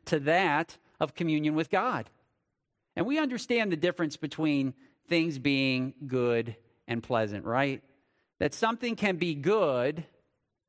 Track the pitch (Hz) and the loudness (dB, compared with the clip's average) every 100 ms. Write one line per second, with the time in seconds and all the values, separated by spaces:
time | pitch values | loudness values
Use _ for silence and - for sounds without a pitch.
0 | - 156 139 175 180 147 165 - _ - | -4 -2 2 2 2 0 -2 -10 _ -6
1 | 156 - 170 151 151 156 165 190 240 160 | -6 -2 -2 0 0 0 0 0 0 -4
2 | 107 _ _ _ _ _ _ _ _ - | -8 _ _ _ _ _ _ _ _ -4
3 | 208 302 294 247 - 240 208 160 175 175 | -2 0 0 -2 0 0 0 2 0 0
4 | 160 - 147 - 156 143 135 - _ _ | -2 -4 -8 -2 0 2 0 -4 _ _
5 | - 170 165 135 143 139 135 131 131 - | -2 0 0 0 0 2 2 0 -2 -6
6 | 143 127 120 117 113 113 _ _ - 117 | -4 0 2 2 0 -8 _ _ -6 -6
7 | - 120 107 104 - 123 139 131 - _ | 0 0 0 -4 -2 0 0 -2 -12 _
8 | _ _ _ - 147 - 226 233 240 226 | _ _ _ -2 -2 0 -2 0 -4 -2
9 | 208 175 175 143 147 214 165 127 127 156 | 0 0 -2 -2 0 2 2 2 0 -2
10 | 160 _ _ _ _ _ | -10 _ _ _ _ _